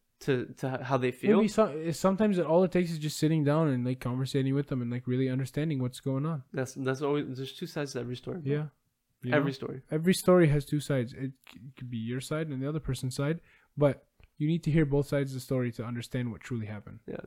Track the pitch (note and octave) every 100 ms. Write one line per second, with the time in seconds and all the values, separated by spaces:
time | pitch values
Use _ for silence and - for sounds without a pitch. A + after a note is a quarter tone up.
0 | _ - - B2+ - B2 C3+ B2+ A#2+ C3+
1 | B2 - G#3 G#3+ A3 - G#3+ D3 E3 D3
2 | F#3+ F#3+ G#3+ F3+ D3+ E3 F#3+ F3+ F3 D#3+
3 | D3+ - D3+ D#3+ C#3+ D3+ D#3+ B2 B2 C3
4 | B2 B2 C3 C#3 C3+ C#3 C#3 C3 A#2+ B2
5 | B2+ B2+ C3 B2+ C3 - D#3 C#3 B2+ -
6 | C3+ C3+ D3+ D#3 - - B2 - C3 C3+
7 | C#3+ D3 C3 B2+ C3+ - E3+ D#3+ C#3 C3
8 | A#2+ B2 - C3+ C#3 D3 D3+ - _ _
9 | _ _ B2 D3 C#3 C3 - C3+ - D#3
10 | E3+ F3+ - F3+ D#3+ D3 - D3+ - C#3
11 | A#2+ C3 C3+ C3+ - - C3 - B2 A#2+
12 | A2+ C3 - D#3 D#3+ C3 C3+ D#3 - B2+
13 | B2+ - C#3+ E3 - _ _ - C#3+ B2
14 | _ _ - - D3+ E3+ D#3 D#3+ D3 C#3+
15 | C#3 C#3+ C#3 C3 - C3 B2 A#2 A2+ A#2+
16 | - B2+ A#2+ G#2 - A#2+ G#2+ G#2 - G#2
17 | - -